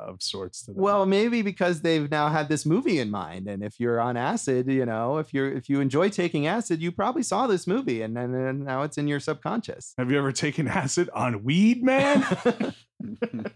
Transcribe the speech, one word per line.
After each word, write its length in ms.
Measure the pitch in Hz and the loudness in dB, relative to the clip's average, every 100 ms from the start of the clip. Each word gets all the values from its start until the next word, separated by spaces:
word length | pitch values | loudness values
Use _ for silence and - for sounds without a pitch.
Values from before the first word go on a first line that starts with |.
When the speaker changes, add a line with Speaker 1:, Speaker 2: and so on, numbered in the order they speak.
| 104 | -12
Speaker 1:
of 140 | 92 | -10
sorts 400 | - 98 92 - - | -8 -8 -10 -12 -12
to 80 | |
them. 80 | 101 | 0
Speaker 2:
Well, 240 | 196 202 190 | 2 4 4
maybe 360 | 196 233 233 | 4 4 2
because 400 | 202 190 180 170 | -2 0 0 2
they've 260 | 165 160 147 | 2 2 2
now 160 | 151 147 | 2 2
had 220 | 156 147 | 2 0
this 160 | 151 151 | 0 2
movie 340 | 175 269 165 | 2 2 0
in 100 | 110 | 0
mind, 380 | 101 80 90 98 | -4 -6 -8 -8
and 160 | 98 | -8
if 160 | 104 - | -8 -2
you're 220 | 120 117 | 0 2
on 160 | 120 120 | 0 0
acid, 500 | 131 226 - 127 127 | -2 -2 0 0 2
you 180 | 135 120 | 0 0
know, 340 | 110 117 151 | -2 -2 -2
if 140 | 156 | -2
you're, 160 | 139 135 | -2 -2
if 200 | 135 - | -4 -2
you 100 | 139 | 0
enjoy 300 | 139 139 196 | 2 2 2
taking 380 | 202 175 165 147 | 2 0 0 0
acid, 340 | 214 - 160 | 0 0 -2
you 100 | 170 | -2
probably 320 | 175 202 262 | -2 -2 -2
saw 240 | 240 196 254 | -2 0 2
this 180 | 185 - | 0 0
movie, 360 | 220 247 117 | -2 0 -2
and 160 | 110 117 | -4 -4
then, 160 | 123 | -4
and 320 | 127 131 135 139 | -2 -2 -4 -4
now 160 | 131 | -4
it's 160 | 151 147 | -4 -2
in 100 | 147 | -2
your 140 | 143 | -2
subconscious. 720 | 147 151 160 226 - - - - | -2 -4 -4 -4 -6 -10 -10 -4
Speaker 1:
Have 140 | 127 | 0
you 60 | 143 | 2
ever 160 | 139 | 2
taken 340 | 127 156 143 135 | 0 -2 0 0
acid 420 | 180 135 - 175 | 0 0 0 0
on 300 | - 123 107 113 | 0 -2 0 2
weed, 360 | 165 214 247 | 4 6 4
man? 440 | 254 269 277 285 269 | 4 4 4 4 2
Speaker 2:
<laughs> 440 | - 247 233 - - _ - 160 214 226 165 107 | 0 0 0 -4 -8 _ -14 -12 -8 -6 -6 -8